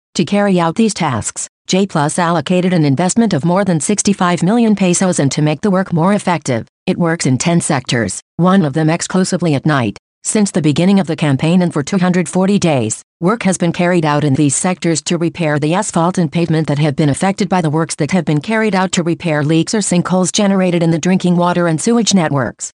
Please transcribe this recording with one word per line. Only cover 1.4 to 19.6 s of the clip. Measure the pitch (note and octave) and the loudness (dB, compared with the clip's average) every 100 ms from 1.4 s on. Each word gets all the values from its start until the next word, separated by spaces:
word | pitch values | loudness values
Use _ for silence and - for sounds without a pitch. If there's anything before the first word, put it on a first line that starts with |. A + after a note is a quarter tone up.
| - _ - | -14 _ -4
J | - G3+ | 0 0
Plus | E3 D3 - | 0 -2 0
allocated | E3 E3+ C#3 F3+ F3+ | 0 0 0 0 2
an | F3+ D3 | 2 2
investment | C3+ F3+ A#3 A3+ | 2 0 2 0
of | D#3 E3 | 0 0
more | F3+ G3+ | 0 0
than | D#3+ | 0
sixty-five | - G#3 - G3 F3+ F3 | 0 -2 0 0 0 0
million | E3+ A#3+ A3+ G#3 | 0 2 2 2
pesos | F#3 F3 F#3+ F3 | 2 2 0 0
and | C#3 | 0
to | - | 0
make | D3+ D3+ | 0 0
the | G#3+ | 0
work | F#3 F#3+ | 0 0
more | E3 F3+ | 0 2
effective, | G#3 - E3 C#3 A#2+ - _ - | 0 0 -2 -2 -4 -6 _ -6
it | F3+ | -2
works | E3+ E3 D3+ | 0 0 0
in | C3 | 0
ten | - E3+ | 0 0
sectors, | - C#3+ - B2 G2+ - - - | 0 -2 -2 -2 -2 -6 -12 -2
one | F3 G3 | 2 2
of | D3+ | 2
them | C#3+ D#3 | 0 0
exclusively | E3+ - F#3 F#3 F3 E3+ C#3 | 0 -2 -2 0 0 0 0
at | D#3 | 0
night. | C#3+ A2 - _ _ | 0 0 -4 _ _
Since | - A3 G3+ | -4 0 0
the | F#3 | 0
beginning | D#3 C#3+ F3 G3+ | 0 2 2 2
of | D#3+ | 0
the | D#3+ | -2
campaign | D3+ C3+ D#3+ F3+ | 0 0 2 2
and | F3 | 2
for | D#3 | -2
two | C#3 G3+ | -2 0
hundred | F3+ F3+ E3 | 0 0 -2
forty | F#3 F#3+ G3+ | 0 0 2
days, | E3+ C#3 A2 - - - | 2 0 -2 -6 -12 -4
work | E3+ A3+ | -2 0
has | F#3+ F3+ | -2 0
been | E3+ | -2
carried | D#3+ F3 F3+ D#3 | 0 0 2 2
out | D3 | 0
in | D3 C3+ | 2 2
these | D3 - | 2 0
sectors | F#3 F3+ E3+ D#3+ | -2 -2 -2 -2
to | - F3 | -2 -2
repair | E3+ D#3+ D#3+ D3 | -2 -2 -2 0
the | D3+ | 0
asphalt | F3+ G#3 F3 E3+ F#3 | -2 -2 0 0 0
and | E3 | -2
pavement | E3+ E3+ D#3+ D#3 | 0 0 0 0
that | D3 | 0
have | D3+ C#3 | 0 0
been | D3+ | 0
affected | C3+ F#3+ G3 F#3+ | 0 0 0 0
by | F#3 | 0
the | D#3+ | 0
works | D#3 E3 - | -2 -4 -4
that | D3 | -2
have | F#3+ | -2
been | E3+ D3+ | 0 -2
carried | C#3+ A3 A3 F#3+ | -2 -2 0 0
out | F#3 | 0
to | - | -2
repair | E3+ D#3+ F3 D3+ | -2 -2 -2 -2
leaks | D3 E3 | 0 0